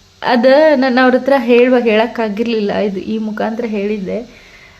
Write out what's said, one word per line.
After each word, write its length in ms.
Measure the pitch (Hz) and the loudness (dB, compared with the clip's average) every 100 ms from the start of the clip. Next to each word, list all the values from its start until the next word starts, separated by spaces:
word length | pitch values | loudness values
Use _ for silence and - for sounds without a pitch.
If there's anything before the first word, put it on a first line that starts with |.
| _ _ - | _ _ -2
ಅದ 180 | 247 254 277 311 277 | 2 4 4 4 4
ನಾನ್ 280 | 262 247 | 2 2
ಅವ್ರ 120 | 254 247 | 2 2
ಹತ್ರ 180 | 254 277 | 0 0
ಹೇಳುವಾಗ 460 | 233 240 254 247 | 2 4 4 2
ಹೇಳಕ್ಕಾಗಿರ್ಲಿಲ್ಲ. 960 | 226 214 233 233 220 202 233 220 202 190 | 2 0 0 -4 -6 -4 -4 -2 -2 -2
ಇದು 220 | 208 190 | -4 -6
ಈ 180 | - 220 | -6 -6
ಮುಖಾಂತರ 480 | 214 214 208 226 240 | -6 -6 -6 -6 -6
ಹೇಳಿದ್ದೆ. 760 | 214 202 214 185 202 247 - - - - | -6 -4 -6 -6 -8 -10 -18 -20 -20 -20